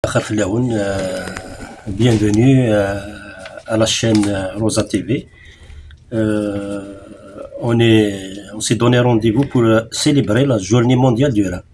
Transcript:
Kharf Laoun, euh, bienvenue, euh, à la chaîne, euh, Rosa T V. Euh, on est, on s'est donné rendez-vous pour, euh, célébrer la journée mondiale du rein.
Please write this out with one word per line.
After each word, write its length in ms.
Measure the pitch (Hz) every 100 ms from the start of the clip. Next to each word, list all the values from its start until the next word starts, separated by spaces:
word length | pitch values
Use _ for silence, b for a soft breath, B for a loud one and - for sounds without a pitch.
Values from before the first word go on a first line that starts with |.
| -
Kharf 200 | 120 -
Laoun, 420 | 107 98 107 123
euh, 520 | 110 101 98 92 92 92 92 - - - - -
bienvenue, 760 | 95 123 110 104 104 127 135 123
euh, 300 | 104 98 101 104 104 - - - - -
à 120 | 110
la 80 | 110
chaîne, 400 | - 113 107 101
euh, 300 | 98 95 98
Rosa 260 | 110 107
T 180 | 101 104
V. 220 | 85 135 - b b b b b b b -
Euh, 840 | 113 110 107 104 101 101 101 98 98 - - - - - -
on 180 | 120 117
est, 540 | 117 110 104 98 95 95 101
on 60 | 107
s'est 160 | - 110
donné 240 | 117 123
rendez-vous 460 | 123 113 113 107 139
pour, 160 | 131
euh, 220 | 113 110 113
célébrer 560 | - 151 147 98 107 139
la 120 | 117
journée 400 | 92 120 120 127
mondiale 340 | 131 113 143
du 160 | 107 98
rein. 140 | 87 -